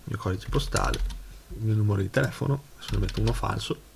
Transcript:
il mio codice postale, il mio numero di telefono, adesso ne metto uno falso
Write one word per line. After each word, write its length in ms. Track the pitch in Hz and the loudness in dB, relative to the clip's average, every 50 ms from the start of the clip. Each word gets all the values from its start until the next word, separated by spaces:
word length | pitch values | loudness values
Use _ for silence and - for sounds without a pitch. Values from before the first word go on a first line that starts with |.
| - | -6
il 0 | |
mio 140 | - 113 107 | -6 -6 -4
codice 300 | - 98 92 - - - | -2 -2 -2 -2 -2 0
postale, 520 | - - - - - - - - - - - - - - - - - - - - - - | 0 0 0 2 0 2 2 2 2 0 0 -2 -4 -8 -14 -16 -18 -20 -14 -12 -6 -2
il 60 | 110 | 0
mio 100 | 110 107 | 2 4
numero 260 | 107 104 104 101 98 | 4 4 4 4 2
di 100 | 95 98 | 0 2
telefono, 520 | - 131 139 - - - - 139 139 139 - - - | 2 2 2 2 0 -2 0 0 0 0 -2 -12 -18
adesso 180 | - - - 107 | -14 -6 -2 0
ne 60 | 98 | 2
metto 200 | 95 92 - - | 2 2 2 2
uno 120 | 110 113 | 2 2
falso 560 | 117 - - 101 104 104 - - - - - - - | 2 2 0 0 -2 -2 -2 -4 -6 -6 -6 -20 -20